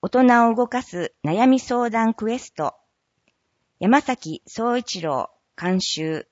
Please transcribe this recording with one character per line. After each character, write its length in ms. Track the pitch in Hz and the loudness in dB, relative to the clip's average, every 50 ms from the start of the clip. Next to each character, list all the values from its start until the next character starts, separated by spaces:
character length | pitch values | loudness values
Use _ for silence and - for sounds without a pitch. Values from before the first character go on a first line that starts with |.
| - | -6
大 60 | 190 | -2
人 400 | - 247 262 247 240 240 233 233 | 2 4 6 6 6 6 6 4
を 40 | 226 | 2
動 140 | 214 247 233 | 0 -2 -2
か 140 | - 247 247 | -2 -8 -8
す 320 | - - 175 170 - _ _ _ | -6 -8 -8 -8 -8 _ _ _
悩 220 | 147 160 202 240 262 | -2 0 4 4 4
み 100 | 262 262 | 4 2
相 300 | - - 247 240 240 240 | 2 -2 -2 -2 -2 -2
談 240 | 214 226 226 220 226 | 0 0 0 0 -2
ク 180 | - 214 220 | -2 -4 -6
エ 80 | 226 254 | -6 -6
ス 140 | - - _ | -8 -14 _
ト、 220 | - 156 143 - _ _ _ _ _ _ _ _ _ _ _ _ _ _ _ _ _ _ _ _ _ | -6 -6 -6 -6 _ _ _ _ _ _ _ _ _ _ _ _ _ _ _ _ _ _ _ _ _
山 220 | 185 190 240 269 - | 0 2 2 2 2
崎 400 | - 254 240 - 156 156 - _ | 0 -8 -8 -6 -12 -12 -12 _
総 300 | - - - 220 240 240 | -16 -10 -6 -4 -2 -2
一 240 | 247 240 - - 190 | -4 -4 -6 -10 -8
郎 300 | 165 160 143 127 - - _ _ _ _ _ - | -6 -4 -4 -4 -4 -6 _ _ _ _ _ -8
監 220 | - 180 185 185 | -4 -2 -2 0
修。 480 | 180 - - - 160 160 160 151 - _ | -2 -4 -6 -6 -6 -6 -6 -6 -8 _